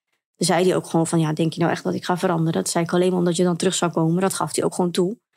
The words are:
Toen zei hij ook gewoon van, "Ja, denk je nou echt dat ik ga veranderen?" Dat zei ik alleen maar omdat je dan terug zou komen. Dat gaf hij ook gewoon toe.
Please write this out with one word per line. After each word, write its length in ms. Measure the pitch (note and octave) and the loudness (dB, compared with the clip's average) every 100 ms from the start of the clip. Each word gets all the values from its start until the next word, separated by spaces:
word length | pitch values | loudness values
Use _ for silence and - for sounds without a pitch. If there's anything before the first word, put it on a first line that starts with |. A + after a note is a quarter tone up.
| _ _ _ _ | _ _ _ _
Toen 100 | E3+ | 0
zei 180 | F3 | 2
hij 120 | F#3 D3+ | 2 2
ook 100 | - | 0
gewoon 200 | E3 D#3+ | 0 2
van, 140 | E3+ | 2
"Ja, 120 | D#3 | 0
denk 200 | D#3+ D#3+ | 0 -2
je 80 | D#3+ | 0
nou 120 | E3 | -2
echt 120 | - | 0
dat 100 | - | -4
ik 100 | F3+ | -4
ga 120 | - F3 | -2 -2
veranderen?" 340 | F#3 E3+ D#3+ F3 | 0 0 0 -2
Dat 80 | - | -2
zei 140 | F3 | -2
ik 80 | E3+ | 0
alleen 160 | F3+ F#3 | 2 2
maar 100 | F3+ | 2
omdat 180 | F3 E3+ | 0 2
je 80 | |
dan 120 | F3+ E3+ | 0 2
terug 180 | F#3+ | 0
zou 180 | - F3 | 0 0
komen. 280 | E3 D#3+ F3 | 0 0 2
Dat 140 | F#3+ | 0
gaf 200 | - E3+ | -2 -4
hij 100 | - | -2
ook 100 | E3 | -2
gewoon 160 | - F3+ | 0 0
toe. 280 | E3+ F3+ A#3+ _ | 0 -2 -4 _